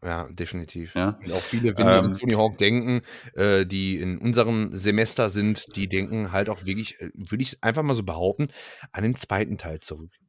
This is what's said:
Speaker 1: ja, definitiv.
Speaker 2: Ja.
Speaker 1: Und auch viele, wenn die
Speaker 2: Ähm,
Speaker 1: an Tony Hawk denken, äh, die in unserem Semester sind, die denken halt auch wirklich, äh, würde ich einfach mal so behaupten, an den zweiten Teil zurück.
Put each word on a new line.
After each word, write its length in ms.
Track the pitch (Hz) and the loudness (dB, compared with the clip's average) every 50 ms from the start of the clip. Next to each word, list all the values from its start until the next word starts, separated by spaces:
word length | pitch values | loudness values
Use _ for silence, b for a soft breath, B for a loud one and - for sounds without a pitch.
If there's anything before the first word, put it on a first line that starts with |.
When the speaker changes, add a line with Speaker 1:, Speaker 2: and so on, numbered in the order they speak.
| - | -6
Speaker 1:
ja, 240 | 87 85 85 78 - | -6 -6 -6 -6 -8
definitiv. 640 | 87 87 87 - - 87 82 - - 85 82 82 - | -8 -8 -8 -6 -6 -8 -8 -10 -10 -10 -10 -6 -4
Speaker 2:
Ja. 240 | 87 92 101 104 - | -2 0 -2 -2 -4
Speaker 1:
Und 120 | 98 90 | -6 -4
auch 100 | 90 92 | -4 -4
viele, 340 | - - 117 117 120 113 95 | -2 -2 -2 0 2 2 2
wenn 120 | 110 98 95 | 4 6 8
die 40 | |
Speaker 2:
Ähm, 120 | 95 95 92 | 8 8 6
Speaker 1:
an 100 | 98 95 | 4 0
Tony 200 | - 123 123 107 | 0 0 2 4
Hawk 220 | 107 110 107 95 - | 4 4 2 2 4
denken, 440 | 101 104 117 123 113 127 123 117 B B B B B B B | 4 4 4 2 2 0 0 -2 B B B B B B B
äh, 320 | - 101 104 98 98 95 | 2 4 4 4 4 4
die 320 | 90 98 95 95 95 95 73 | 2 0 -2 0 0 -2 -2
in 200 | 90 92 90 - | -2 -2 -2 0
unserem 560 | - 120 113 120 113 117 113 110 107 - - | 0 2 4 4 4 4 2 0 0 -2 -4
Semester 540 | 92 98 107 104 110 113 - - 131 117 101 | -2 2 2 4 4 2 2 2 0 0 0
sind, 460 | 92 104 104 107 104 - - - - | 0 0 2 0 0 -2 -6 -8 -6
die 140 | 98 98 95 | -4 -4 0
denken 420 | 104 95 98 - 113 110 104 87 | 0 -2 -2 -2 -4 -4 -4 -2
halt 180 | 95 98 101 107 | 0 0 0 0
auch 160 | 104 - 95 | -2 -6 -4
wirklich, 360 | 95 95 110 107 - - - | -4 -4 -4 -6 -8 -10 -12
äh, 100 | 90 - | -14 -14
würde 300 | - - 98 - 107 120 | -12 -14 -10 -6 -4 -4
ich 200 | 135 - - - - | -4 -4 -6 -2 0
einfach 180 | 113 110 156 | 0 0 2
mal 120 | 151 143 127 | 2 0 0
so 100 | 113 95 | 0 -2
behaupten, 440 | 87 80 82 90 98 - - 151 - B B B B B B B B | -4 -2 0 0 0 0 0 -2 -4 B B B B B B B B
an 100 | B 101 | B -2
den 140 | 107 117 127 | -2 -2 -2
zweiten 420 | - - - 101 98 107 - 101 - | -2 -4 -2 -2 -2 -2 -2 -4 -8
Teil 220 | - 82 80 80 | -8 -8 -8 -8
zurück. 320 | - - - 78 82 85 _ _ _ | -10 -10 -10 -12 -14 -18 _ _ _